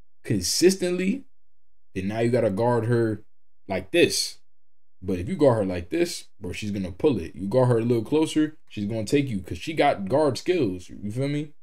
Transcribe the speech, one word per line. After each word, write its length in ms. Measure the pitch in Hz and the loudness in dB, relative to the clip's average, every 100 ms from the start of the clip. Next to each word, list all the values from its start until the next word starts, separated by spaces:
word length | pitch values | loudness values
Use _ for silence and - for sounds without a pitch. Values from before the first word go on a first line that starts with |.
| - - | -18 -10
consistently. 1000 | - 104 - - 175 190 180 180 190 277 - - - - - - - | -2 -2 0 4 4 4 0 0 0 -2 -6 -18 -18 -16 -16 -16 -10
Then 160 | 92 98 | -6 -2
now 100 | 113 | 0
you 100 | 117 | 2
gotta 180 | 120 110 | 4 2
guard 360 | 98 120 120 110 | 2 2 2 4
her 380 | 120 113 107 - - - - - | 4 2 -2 -8 -16 -16 -12 -6
like 240 | 190 - | -4 0
this. 480 | 170 135 - - - - - - - - - | 4 4 4 -4 -8 -16 -18 -18 -16 -18 -10
But 180 | 92 90 | -4 -4
if 100 | 107 | -2
you 60 | 175 | 4
guard 220 | 143 113 | 6 6
her 80 | 95 | 2
like 260 | 90 87 | -2 -2
this, 340 | 170 170 - - - | 0 0 -4 -12 -12
bro, 120 | 98 | -10
she's 200 | 90 104 | -6 -4
gonna 200 | 101 87 | -4 -4
pull 280 | 82 156 104 | 2 2 2
it. 160 | 80 - | -2 -8
You 120 | 98 | 0
guard 220 | 127 123 | 4 6
her 80 | 113 | 4
a 60 | |
little 200 | 120 117 | 4 2
closer, 540 | - 151 156 156 151 - - | 2 2 2 2 0 -2 -12
she's 180 | 107 104 | -6 -4
gonna 200 | 113 107 | -4 0
take 240 | 143 127 | 0 2
you 100 | 98 | -4
'cause 200 | - 92 | -6 -8
she 140 | 160 | -4
got 360 | 156 143 - 95 | 2 2 2 0
guard 280 | 139 147 117 | 2 2 0
skills. 520 | - 180 104 90 - | 0 0 0 -2 -10
You 200 | - 104 | -10 -8
feel 180 | 120 143 | -4 -2
me? 240 | 147 151 - | -4 -6 -12